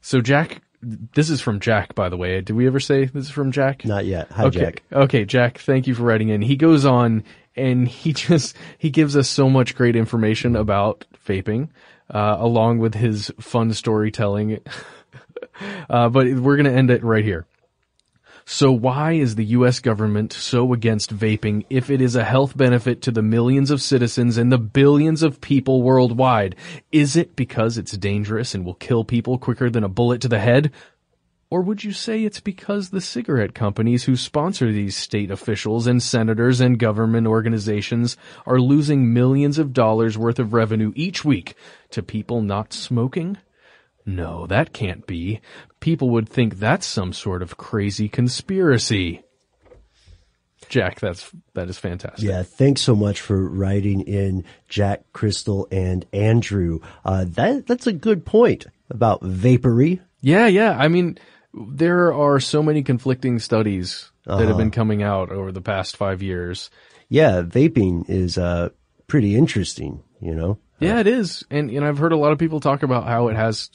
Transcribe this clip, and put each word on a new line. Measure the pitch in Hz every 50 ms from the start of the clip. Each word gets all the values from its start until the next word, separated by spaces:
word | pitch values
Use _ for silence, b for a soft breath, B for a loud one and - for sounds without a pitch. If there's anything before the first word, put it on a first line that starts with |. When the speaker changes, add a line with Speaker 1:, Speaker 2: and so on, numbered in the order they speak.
Speaker 1:
So | _ - - 131
Jack, | 117 123 139 143 165 - - - _ _ _ _ -
this | 123 110 - 113 113 _ 147 151 156
is | 156 123
from | - 123 107 98
Jack, | - 117 110 104 95 - -
by | - 98 90
the | 90
way. | 90 90 90 92 95
Did | 92 95 107
we | 113 123
ever | 131 131 139
say | 131 - 143 135 135
this | 131 135 147 131
is | 143
from | 139 143 143 135
Jack? | 127 143 135 135 139 - -
Speaker 2:
Not | 113 104 101 98
yet. | 95 95 85 78 -
Hi, | - - -
Speaker 1:
Okay. | 135 - 90
Speaker 2:
Jack. | - - - - _ _ -
Speaker 1:
Okay, | 139 139 131 - 120 104
Jack, | 101 - 127 123 120 -
thank | - - - 135 131 131
you | 135 127
for | 113 120
writing | 120 113 110 110 110
in. | 107 104 104
He | 123 139
goes | 135 156 165 160 147 135
on | 139 127 123 120 117 113 110 107 b b b b b b
and | - 135 131 123 127 123
he | 123 - - - 165 143
<laughs> |
just, | - - - 170 156 - - - B B B B
he | B - 156
gives | 131 160 156 143 143
us | 143 135 -
so | - - 139 131
much | 135 135 123 - -
great | - 127 120 113
information | 113 113 110 - 117 110 107 110 - - 123 117
about | 110 107 104 101 101 101 107 104 _ - _ - _ _
vaping, | - 101 95 95 - 107 117 143 160 b b b b b b b _
uh, | - 104 104 107 107
along | - 113 117 117 117 110 117 117
with | 117 113 113 101
his | 104 120 117 107 104 104 - - -
fun | - - - 120 113 113 107
storytelling. | - - 117 110 107 107 107 104 - 113 101 101 104 107 107 110 98 _
<laughs> | B B B B B B B B B B B B B _ - - - B B 196 202 196 190 151 B
Uh, | - 120 120 117
but | 120 135 131 123 135
we're | 127 123 139 143
gonna | 143 147 139
end | 123 127 131 123
it | 123 113 -
right | 117 110 110 107
here. | 110 92 82 82 _ _ _ _ _ _ _ _ _ _ _ _ _ _ _ b b b b b
So | - - - 143 135
why | 131 117 110 127 127 143 151 160 165
is | 160 143 120 107
the | 107 110
U | 104 117 123 123
S | 123 123 -
government | - 123 110 101 110 107 104 104 110 110 -
so | - - - - 123 120 127 127
against | 120 107 113 110 104 - - 110
vaping | 101 113 110 107 104 - 107 104 104 101 _
if | 135 131 123 -
it | 139 131
is | 127 123 117
a | 123 113
health | 107 120 135 139 135 -
benefit | 131 135 127 123 120 - 127 120 - -
to | -
the | 117 113
millions | 107 107 113 117 117 123 131 139 139 135
of | 147 135
citizens | - - 139 123 123 117 - - 120 120 113
and | 117 117 123
the | 131
billions | 123 110 104 - 139 139 143 147 147 151 160 160 147 160
of | 156 139 _
people | - - 143 135 127 - 131 131 120
worldwide? | 127 131 131 127 120 117 120 131 127 123 110 101 95 90 B B B 170 B B _
Is | - 156 147 139 135
it | 165 170 - _
because | - 131 - - 120 110 117 117
it's | 117 - - -
dangerous | 98 95 101 101 104 104 101 110 110 - - -
and | 104 90
will | 90 92
kill | _ - - 127 117 110
people | - 123 117 110 120 127
quicker | 127 - - 120 - 131 120
than | 113 120 107
a | 98
bullet | 95 120 120 120 123 117
to | 120
the | 127 120 110
head? | 98 120 120 135 151 147 b b b b b b _ _ _ _ _ _ _ _ _ _
Or | - 180
would | 185 185 214 202 -
you | 208
say | 190 - - - 220 220 220
it's | 208 208 -
because | _ 208 185 - - - 202 208 190 180
the | - 190
cigarette | 185 - - 240 233 - 147 123 104 92 -
companies | - 110 104 101 - 110 117 120 123 -
who | - 131
sponsor | 123 - - - 147 147 180 202 - 131 113
these | 107 104 101 98 92
state | - - - - 107 104 92
officials | 98 95 - - 107 98 - 107 110 117 117
and | 123 123 123
senators | 123 - - 120 110 110 113 107 117 127 127 123
and | 127 123 123 110
government | 120 110 104 107 113 113 113 117 113
organizations | 110 110 110 110 117 113 110 98 110 104 104 98 - 120 117 120 120 - B B B B B B
are | - 127 131
losing | 127 127 139 151 147 143 151 139 127 117 117
millions | 120 123 127 135 139 143 143 143 151
of | 160 139 127
dollars | 131 117 110 110 110 113 113 104
worth | 107 113 117 117 -
of | 123 107 110
revenue | 117 113 107 113 110 110 107 -
each | 135 160 196 180 - -
week | 151 139 92 - - - B B B B B B B
to | - 131
people | 127 - - 113 101 - 120 117
not | 107 101 98 101 110 _ -
smoking? | - - - 127 117 120 131 - 190 165 180 202 - _ _ b b b b b b b b b _ _
No, | 107 95 90 85 87 85 85 87
that | 85 95 113 160 - _
can't | - 110 92 90 - -
be. | - 92 82 82 95 113 110 B B B B B B B _
People | - 160 165 151 139 127
would | 117 117 110
think | - - - 123 110 -
that's | 92 104 110 151 202 -
some | - - 113 95 90 -
sort | - - 104 92 90 90
of | 85 -
crazy | - - - - 107 101 101 95 - 107 101
conspiracy. | - - 120 123 127 - - - 190 190 185 160 131 113 - - 120 98 92 85 82 - _ _ _ _ _ _ _ _ _ _ - - _ _ _ _ _ _ - _ _ _ _ _ _ _ _ _ - _
Jack, | - 131 98 90 - -
that's, | - 98 87 - - - - 170 _ _ _
that | - 90 90
is | 92
fantastic. | - - 98 87 92 - 98 - - 110
Speaker 2:
Yeah, | 101 95 90 90
thanks | - _ - 131 143 139 -
so | - - 120
much | 104 104 104 101 -
for | - - 104 95 95
writing | 90 - 95 95 95 98 101 98 104 101 98
in, | - - 101 101 98 98 95 95 90 b b b b _
Jack, | - 101 101 98 101 - _ _
Crystal, | _ - - 107 98 - - - 104 98 98 -
and | 95 95 92 92 92 92 87 _ -
Andrew. | 98 104 110 113 120 104 - 101 101 90 85 82 80 B B B B B
Uh, | 95 95 95 92 90
that, | 82 113 127 208 269 277 -
that's | - 254 247 -
a | 240 202
good | 151 - 220 220 170 165
point | - - 214 240 202 127 - - - _ _ _ _
about | - 107 117 110 98 -
vapory. | - 92 92 92 98 123 127 123 127 131 117 117 139 165 180 180 - _ _ _
Speaker 1:
Yeah, | - 127 160 202 240
yeah. | 233 180 196 220 220 185
I | 113 139
mean, | 156 170 180 175 165 - b b b b b b b -
there | - 113 101 139 135 160 170 175 180 175 170 143
are | 147 147 143 143 135
so | 127 - - 151 151
many | 156 151 151 139
conflicting | 131 127 117 - 135 127 127 - 131 120 117
studies | - - 120 110 110 107 101 92 90 90 - - - - _ _ _
that | - 92 98
have | 113 107
Speaker 2:
Uh-huh. | -
Speaker 1:
been | 107 110 110
coming | 104 117 110 107 107 104 104
out | 104 101 95 92 90
over | - 98 95 95
the | 92 95
past | 90 - 101 95 95 - -
five | - 101 98 95 90 98
years. | 95 92 87 87 87 87 - - - b b b b b b b b
Speaker 2:
Yeah, | - 139 156 135 95 90
vaping | 87 85 - 123 143 160 160 123 104 92 87 85 87 -
is, | 92 95 92 87 85
uh, | 92 87 87 87 87 87 87 _ _ _ _ _ _ _
pretty | _ - 151 107 101 101
interesting, | 117 165 - - 110 90 - - - - 71 62 - - _ _ _
you | - 85 80
know? | 80 82 90 104 - _ _ _ _
Speaker 1:
Yeah, | - 180 220
Speaker 2:
Uh, | 240
Speaker 1:
it | 208
is. | 196 240 262 208 165 - - - _
And, | 139 147 151 127
and | 110 143 143
I've | 147 147
heard | 143 156 165 165
a |
lot | 156 147 147
of | 151 147
people | 165 160 160 151
talk | - 147 139 139
about | - 135 127 120 110
how | 120 120 117 120
it | 117 110
has | 110 110 113 107 - - - _